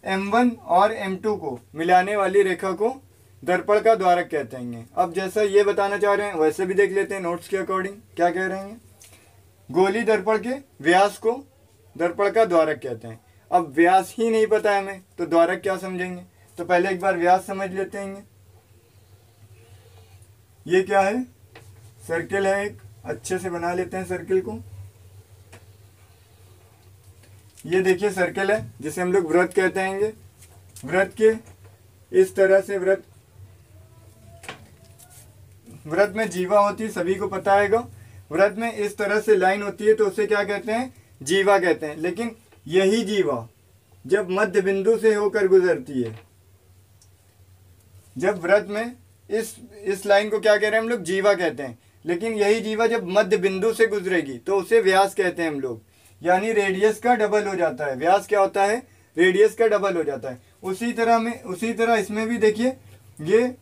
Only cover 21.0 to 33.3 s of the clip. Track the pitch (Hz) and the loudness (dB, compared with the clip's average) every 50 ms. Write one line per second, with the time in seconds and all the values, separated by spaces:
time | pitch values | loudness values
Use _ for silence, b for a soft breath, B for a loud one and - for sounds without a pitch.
21 | 190 196 214 254 254 - _ _ _ _ _ - - - - - - - - _ | 2 2 0 -2 -6 -8 _ _ _ _ _ -20 -20 -20 -20 -20 -20 -20 -20 _
22 | - - 165 165 160 - 196 202 196 190 196 202 202 202 202 - - - - - | -10 -6 -6 -6 -6 -4 -4 -2 0 0 0 -2 -4 -8 -10 -14 -20 -20 -20 -20
23 | - - 117 113 - - 185 185 185 185 170 170 170 175 180 185 185 170 - 185 | -12 -12 -12 -10 -8 -6 -6 -6 -6 -6 -8 -6 -4 -4 -4 -4 -6 -6 -6 -10
24 | 185 180 185 175 165 - 190 190 185 - 220 233 - - - - - - _ _ | -8 -6 -8 -8 -4 -2 -2 -2 -2 -4 -10 -12 -14 -16 -18 -20 -20 -20 _ _
25 | - - - - - _ - - - _ - - - - - _ - - _ _ | -20 -20 -20 -20 -20 _ -20 -20 -20 _ -20 -20 -20 -20 -20 _ -20 -20 _ _
26 | - _ _ _ _ _ _ _ - - - _ _ _ _ _ _ - - _ | -20 _ _ _ _ _ _ _ -20 -20 -20 _ _ _ _ _ _ -20 -20 _
27 | _ - - _ - - - - _ - _ - - 151 170 190 185 190 185 175 | _ -20 -20 _ -20 -20 -20 -20 _ -20 _ -20 -8 -2 0 2 4 2 2 2
28 | 202 208 196 185 175 175 170 196 196 196 208 220 214 - - - - 156 151 185 | 0 -2 0 0 -2 -2 -2 -4 0 0 0 -2 -2 -8 -16 -12 -10 -10 -6 -4
29 | 180 180 180 196 180 156 156 175 185 180 180 202 190 180 180 190 190 190 190 196 | -4 0 0 0 0 4 2 2 2 4 2 0 0 2 0 -2 -4 -4 -2 -2
30 | 208 214 214 - - - _ _ - - - - _ - - - - 131 165 185 | -4 -4 -4 -10 -20 -20 _ _ -20 -20 -20 -20 _ -20 -20 -16 -10 -2 0 0
31 | 196 190 - - 220 220 226 226 - - - _ - - - _ _ _ _ _ | 0 0 0 4 4 4 4 2 -8 -18 -20 _ -20 -20 -20 _ _ _ _ _
32 | - _ - 185 190 185 - 190 190 190 190 196 196 - 202 190 180 190 190 185 | -20 _ 2 4 4 4 4 2 4 6 6 4 4 0 -6 -4 0 0 0 0
33 | - _ _ - _ _ | -2 _ _ -20 _ _